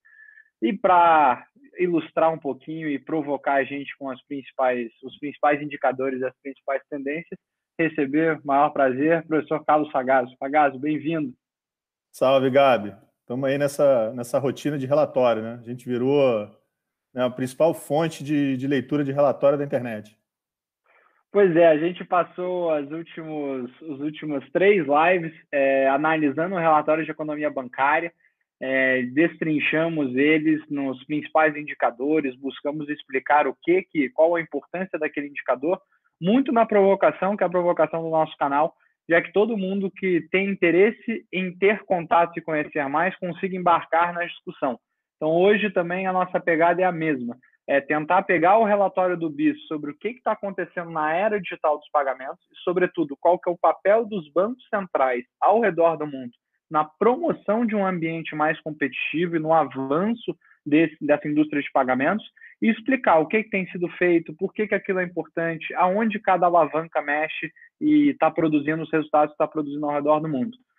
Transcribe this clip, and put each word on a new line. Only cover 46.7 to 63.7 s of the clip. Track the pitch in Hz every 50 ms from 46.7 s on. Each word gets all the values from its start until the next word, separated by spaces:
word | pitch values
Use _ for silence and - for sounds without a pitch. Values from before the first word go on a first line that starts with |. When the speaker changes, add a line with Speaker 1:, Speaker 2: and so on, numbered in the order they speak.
| 175 170
Speaker 1:
é | 185
a | 185
mesma, | 180 160 160 160 147 127 120 120 123 _ _ _ _ _ - -
é | 139 139
tentar | 139 - 151 151 156 151 180 190
pegar | 190 196 185 160 160 175 202 226
o | 226
relatório | 202 208 202 196 185 - 185 185 185 180
do | 170 165 165
bis | 143 139 156 151 143 147 - -
sobre | 160 151 147 143
o | 147
que | _ - 208 247
que | -
tá | - 226
acontecendo | 214 - - 196 190 190 175 - - 180 170 165
na | 165 160 151 156 160
era | 180 202 220 208 208
digital | 175 - 175 - - 156 147 147
dos | - -
pagamentos | - 147 143 135 127 131 131 139 170 _ _ _
e, | _ - -
sobretudo, | 185 175 180 180 175 - - 160 143 143 -
qual | - 170 180 180
que | - 180
é |
o | 180 -
papel | - 165 156 - - 190 208 226 240
dos | 208 214 196 151 147
bancos | - 165 190 226 254 254 - -
centrais | - 202 190 - - 147 135 131 123 123 123 _ _ -
ao | - 160 202 233
redor | 233 196 170 160 165 170 160
do | 151 151
mundo | 151 143 131 127 123 _ _ _ _ _ _ _ -
na | 156 151 151
promoção | 151 _ - 202 220 247 330 349 311 185 - - - 208 226 247
de | 214 214
um | 208 190
ambiente | 190 185 175 160 160 165 165 160 - -
mais | 151 151 156 160 156
competitivo | - 160 151 151 151 135 135 - - - - 151 180 170 165
e | 165
no | 156 156
avanço | 160 160 147 131 127 131 135 135 143 160 190 220 240 240 - - 165 _ _ _ _ _ -
desse, | 147 143 156 165 156 160 -
dessa | - 143 147 143 - 151
indústria | 147 151 151 151 151 143
de | 135 -
pagamentos | - 143 131 123 127 127 135 160 196 220 - - _ _ - - - -
e | - 226
explicar | 214 - - - 262 254 - 220 170 160
o | 156 156
que | - 220 214
que | 220
tem | - 190 185
sido | -